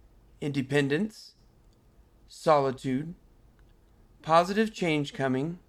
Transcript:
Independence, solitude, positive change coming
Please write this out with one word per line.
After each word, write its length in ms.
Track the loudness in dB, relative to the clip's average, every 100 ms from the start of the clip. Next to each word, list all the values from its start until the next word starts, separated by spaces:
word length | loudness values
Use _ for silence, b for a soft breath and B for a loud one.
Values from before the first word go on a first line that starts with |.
| -20 _ _ _
Independence, 920 | -4 -4 0 0 0 -2 -4 -8 -20 _ _ _ _ _ _ _ _ _ -20
solitude, 880 | -2 4 4 2 -2 -4 -4 -6 -14 _ _ _ -20 -20 _ _ _ -20 -12
positive 520 | 2 2 4 0 -2
change 400 | -2 0 0 -2
coming 460 | -4 -2 -2 -4 -8